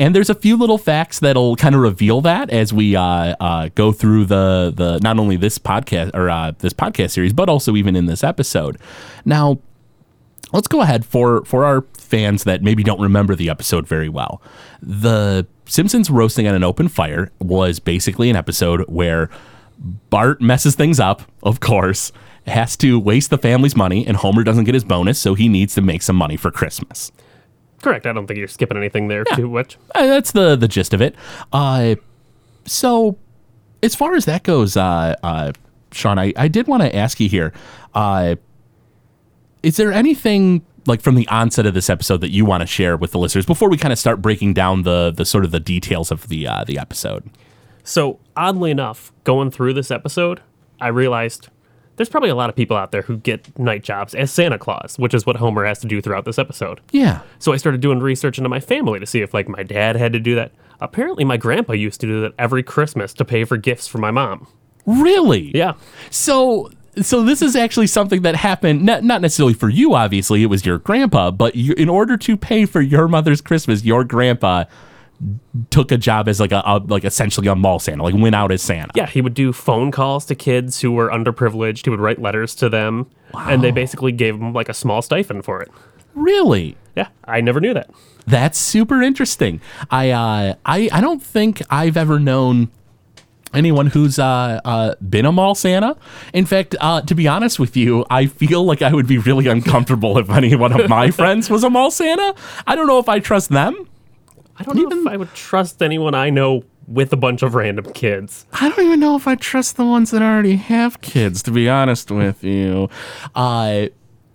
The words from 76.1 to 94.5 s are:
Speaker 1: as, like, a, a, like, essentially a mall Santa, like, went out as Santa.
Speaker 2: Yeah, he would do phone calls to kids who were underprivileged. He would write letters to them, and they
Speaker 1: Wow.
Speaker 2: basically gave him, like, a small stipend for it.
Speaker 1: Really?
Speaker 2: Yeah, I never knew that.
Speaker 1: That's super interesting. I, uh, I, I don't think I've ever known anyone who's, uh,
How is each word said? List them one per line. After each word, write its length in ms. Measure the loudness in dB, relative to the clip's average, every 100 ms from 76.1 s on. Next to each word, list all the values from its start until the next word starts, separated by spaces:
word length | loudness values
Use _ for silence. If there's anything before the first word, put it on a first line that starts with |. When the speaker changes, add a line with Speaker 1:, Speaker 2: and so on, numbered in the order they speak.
| 0 0
Speaker 1:
as, 100 | 0
like, 140 | 0
a, 100 | 0
a, 140 | 2 0
like, 260 | 0 -2
essentially 440 | -2 -2 -2 0 0
a 60 | 2
mall 240 | 2 2
Santa, 240 | -2 -4
like, 100 | 0
went 220 | 2 4 4
out 160 | 0
as 100 | -2
Santa. 300 | -2 -6 -4
Speaker 2:
Yeah, 120 | -4 -2
he 140 | -2
would 140 | -2
do 180 | 0 -2
phone 380 | -2 -2 0 0
calls 340 | -2 -2 -4 -6
to 100 | -6
kids 440 | -2 -2 -2 -4
who 120 | -2
were 180 | 0 0
underprivileged. 760 | -2 -4 -2 -2 -2 -4 -4
He 60 | -4
would 80 | -2
write 240 | -2 -2
letters 320 | -4 -4 -6
to 140 | -2 0
them, 420 | 0 -2 -4 -8 _ _
and 260 | -10 -2 2
they 100 | 2
Speaker 1:
Wow. 40 |
Speaker 2:
basically 380 | 0 -4 -4 -4
gave 240 | 0 -2 -2
him, 160 | -6
like, 160 | -6 -6
a 60 |
small 280 | -4 -2 -2
stipend 420 | -2 -2 -4 -8
for 160 | -8 -8
it. 120 | -10 -18 -20 _ _
Speaker 1:
Really? 640 | -2 0 2 4 2 -2 -10 -12
Speaker 2:
Yeah, 140 | -8 -8 _
I 160 | -6 -2
never 200 | 0 0
knew 140 | 0
that. 160 | -4 -6 _ _ _ 0
Speaker 1:
That's 280 | 2 2 -2
super 440 | 0 0 2 2
interesting. 580 | 2 0 -2 -2 -2 -4 -10 -16 -4
I, 200 | 0 0
uh, 440 | 0 0 0 -2 -4
I, 240 | -4 -2 0
I 80 | 2
don't 200 | 0 -2
think 420 | -4 -2 0 -2 -4
I've 280 | -2 0 0
ever 240 | 0 2
known 500 | 2 2 2 2 0 -4 _ _ _ _ _ _ -6
anyone 360 | 0 2 4 2
who's, 320 | 2 2 2
uh, 400 | 0 0 -2